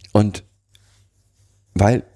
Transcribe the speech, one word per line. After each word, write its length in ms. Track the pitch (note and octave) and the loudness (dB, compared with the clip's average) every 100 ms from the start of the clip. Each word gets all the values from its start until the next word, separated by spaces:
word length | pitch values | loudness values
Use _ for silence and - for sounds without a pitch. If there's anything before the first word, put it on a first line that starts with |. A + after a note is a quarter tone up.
| - | -2
Und 320 | G#2 G#2 - - _ _ _ _ _ _ _ _ _ _ _ _ | 0 0 -4 -18 _ _ _ _ _ _ _ _ _ _ _ _
weil, 280 | F#2 G2+ B2 - | -2 0 0 -6